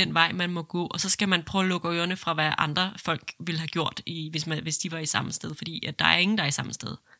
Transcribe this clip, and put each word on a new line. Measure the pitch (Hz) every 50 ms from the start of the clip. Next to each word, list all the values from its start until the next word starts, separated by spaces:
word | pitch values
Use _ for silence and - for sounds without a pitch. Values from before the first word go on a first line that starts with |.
| 190
den | 165 156
vej, | 165 165 165 -
man | 180 175 175
må | 175 170 160
gå, | - - 175 175
og | - - 170
så | - 185
skal | - - 214 190
man | 185 170 160
prøve | - - 196 185
at | 185
lukke | 180 175 - 170
ørerne | 170 170 170 175 185
fra, | - - 170 160
hvad | 156 156 156 - -
andre | 156 151 151 180 185 190 -
folk | - - 175 160 156 - - - -
ville | 170 175 165 160
have | 165 151
gjort, | - 170 151 - - - -
i, | - 170 165 156 156
hvis | 160 156 156
man, | 170 156 151 156
hvis | 160 151 -
de | - 175 165
var | 165
i | 160
samme | 151 - - - - -
sted, | - - 156 151
fordi | - - - 160 - -
at | - 147 -
der | 160
er | 165 - 170
ingen, | 180 196 220 208
der | 156
er | 143
i | 139
samme | - - - -
sted | - - - 139 - _ _ - _